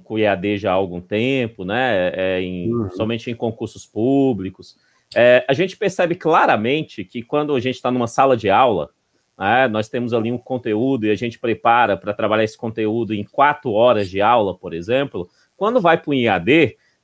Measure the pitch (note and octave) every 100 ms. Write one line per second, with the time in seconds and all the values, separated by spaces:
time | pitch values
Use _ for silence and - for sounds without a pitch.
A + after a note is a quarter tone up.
0 | - A2 G#2+ F#2+ G2+ G#2 G2+ F#2 G2 F2
1 | F2 G#2 B2+ C3+ A#2 - F#2 A2+ B2+ G2+
2 | - F#2 F#2 F#2 F#2 F2+ A2+ A#2 G2+ F#2
3 | A2 A#2 B2 A#2 A#2 A2 A2 G2 - G#2+
4 | A#2+ C#3 C3+ G2+ F#2+ - - _ _ _
5 | _ - A#2+ B2 - C#3 F#3 - G3+ F#3+
6 | F3 F3 D#3+ E3 F4+ A#2+ A2+ D3+ - -
7 | F#2 B2 A2+ D3 D3+ C#3 B2+ B2 B2+ B2
8 | A#2 - C3+ A#2+ G2 G2+ C3 F#2 C#2+ _
9 | _ _ _ - F#2+ B2 C3 G#2+ G#2+ B2+
10 | A#2+ A#2 A2 A#2+ - B2+ A#2 G#2+ C3 C3
11 | G#2+ G#2 A#2+ - A#2 G#2+ A#2 A#2+ A2+ F#2
12 | G#2 G2+ G#2+ G#2+ A2 - A#2 A2+ G#2+ A#2
13 | G#2+ G#2+ G2+ - C#3 C#3+ C3 G#2 A#2+ A2
14 | G2 F#2+ G#2 A#2+ G2+ F2+ F2+ E2 F2 B2+
15 | C#3 G2+ E2+ _ _ - G3+ B3 E3+ D#3+
16 | - C#3 A#2 F#2 F2 D#3+ C3 - _ _